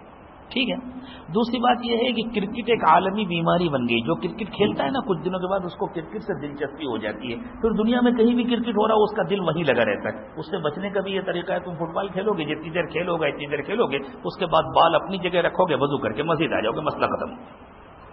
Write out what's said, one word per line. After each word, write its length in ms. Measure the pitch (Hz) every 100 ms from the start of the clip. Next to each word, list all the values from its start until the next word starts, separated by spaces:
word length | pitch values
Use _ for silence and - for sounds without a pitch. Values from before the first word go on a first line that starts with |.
| - - - - -
ٹھیک 200 | 247 240
ہے؟ 60 | 185 - - - - -
دوسری 240 | 185 240 233
بات 180 | 247 240
یہ 120 | 233 226
ہے 160 | 254
کہ 100 | 226 220
کرکٹ 340 | 208 196 240 233
ایک 140 | 226
عالمی 400 | 156 170 190 202 190
بیماری 420 | 170 165 175 170
بن 140 | 135 120
گئی۔ 120 | 117
جو 140 | 120
کرکٹ 380 | 170 180 - 214
کھیلتا 320 | - 214 -
ہے 60 | 277
نا، 100 | 269
کچھ 240 | - 165
دنوں 140 | 165 185
کے 120 | 180
بعد 100 | 196
اس 100 | 175
کو 120 | - 202
کرکٹ 360 | 170 156 208
سے 120 | - 160
دلچسپی 460 | 147 143 147 - 147
ہو 100 | 143
جاتی 360 | 107 104 127
ہے، 40 | 117 - -
پھر 100 | 226
دنیا 300 | 196 220 240
میں 120 | 240
کہیں 220 | 240 233
بھی 100 | 240
کرکٹ 320 | 240 233 240 208
ہو 100 | 220
رہا 60 |
ہو، 80 | 220
اس 140 | 208 -
کا 60 | 165
دل 100 | 202
وہیں 240 | 170 156
لگا 200 | 151 120
رہتا 240 | 107 98 127
ہے۔ 160 | - - -
اس 100 | 156
سے 80 | 190
بچنے 320 | 151 185 196
کا 100 | 190
بھی 120 | 190
یہ 80 | 190 185
طریقہ 260 | 175 170
ہے، 80 | 180
تم 140 | 180
فٹ 200 | 160 165
بال 140 | 180 196
کھیلو 240 | 180 214
گے، 120 | 190
جتنی 260 | 151 147 170
دیر 160 | 170 160
کھیلو 300 | 156 175 170
گے، 120 | 147
اتنی 180 | 135 143
دیر 160 | 147
کھیلو 240 | 147 214 143
گے، 100 | 139
اس 400 | - - 175 -
کے 80 | 175
بعد 160 | 160
بال 320 | 156 151 165
اپنی 240 | 151 - 190
جگہ 200 | 175 175
رکھو 260 | 165 - 185
گے، 60 |
وضو 240 | 131 143 139
کر 140 | 110
کے 100 | 110
مسجد 300 | 156 156 143
آ 80 | 95
جاؤ 120 | 107
گے، 80 | 147
مسئلہ 260 | 147 - 117
ختم۔ 300 | - - - - - - - - - -